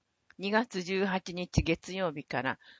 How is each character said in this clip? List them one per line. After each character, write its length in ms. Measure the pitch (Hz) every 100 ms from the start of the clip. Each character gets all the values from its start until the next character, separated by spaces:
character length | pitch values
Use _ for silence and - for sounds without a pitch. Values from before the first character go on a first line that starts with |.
| _ _ _ -
二 120 | 196
月 300 | 220 240 185
十 240 | 175 190
八 300 | 196 185 -
日 280 | 175 180 -
月 320 | 160 160 -
曜 160 | 190 180
日 140 | 147
か 160 | - 131
ら 180 | 127 - -